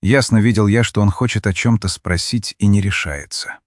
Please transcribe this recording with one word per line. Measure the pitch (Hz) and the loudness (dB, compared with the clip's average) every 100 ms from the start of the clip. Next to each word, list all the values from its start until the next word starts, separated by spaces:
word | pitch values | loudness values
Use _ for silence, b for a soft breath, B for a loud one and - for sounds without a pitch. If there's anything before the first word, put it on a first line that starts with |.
Ясно | 95 135 127 113 | 2 2 4 2
видел | 107 110 104 | 4 2 2
я, | 110 | 2
что | 113 - | 0 2
он | 101 | 0
хочет | - 123 107 104 | 2 -2 -2 -2
о | |
чем-то | 92 120 113 95 | -2 0 0 -2
спросить | - - 87 - 120 - - | -8 -4 -4 -2 -4 -6 -2
и | 104 | 2
не | 101 | 2
решается. | 98 95 - 71 73 - - - | 2 -4 -6 -10 -10 -12 -12 -14